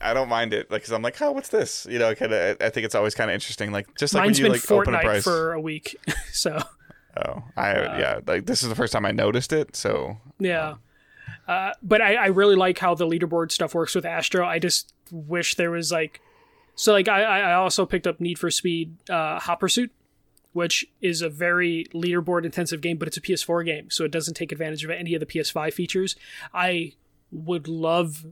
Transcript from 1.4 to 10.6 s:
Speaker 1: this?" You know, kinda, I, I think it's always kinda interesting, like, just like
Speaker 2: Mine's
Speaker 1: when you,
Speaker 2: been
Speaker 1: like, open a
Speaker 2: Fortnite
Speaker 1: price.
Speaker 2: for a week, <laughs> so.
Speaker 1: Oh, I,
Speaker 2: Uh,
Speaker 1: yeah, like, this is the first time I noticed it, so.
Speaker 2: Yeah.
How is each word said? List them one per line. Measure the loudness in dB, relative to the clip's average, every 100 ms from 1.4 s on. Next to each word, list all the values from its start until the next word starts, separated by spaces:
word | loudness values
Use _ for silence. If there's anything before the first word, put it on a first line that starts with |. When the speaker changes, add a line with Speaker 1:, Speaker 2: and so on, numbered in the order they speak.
| 0
Speaker 1:
this?" | 0 0 -4 -4
You | 2
know, | 2 2
kinda, | 0 2 0 0
I, | -2
I |
think | -2 -2
it's | 2
always | 2 0
kinda | -2
interesting, | -2 -4 -6 -4
like, | -4 -6 -4
just | 0
like | 2
Speaker 2:
Mine's | 4 4
Speaker 1:
when | 4
you, |
Speaker 2:
been | 2
Speaker 1:
like, | 4
open | 2 4 2
a |
Speaker 2:
Fortnite |
Speaker 1:
price. | 2 2
Speaker 2:
for | 2 0 0
a | -2
week, | -6 -6 -10 -8 -6 -6
<laughs> | -4
so. | -2 -2 -2 -6 -12 -20 -20 _ -6 -6
Speaker 1:
Oh, | -6 -8 -2
I, | 0
Speaker 2:
Uh, | 0 0 0
Speaker 1:
yeah, | -2 -2 -2
like, | -2 0
this | -2
is | -2
the | -2
first | 0
time | 0 0
I |
noticed | 2 2 0 0
it, | -2 -2 -4
so. | -2 -2 -4 -10 -14 -4
Speaker 2:
Yeah. | -2 0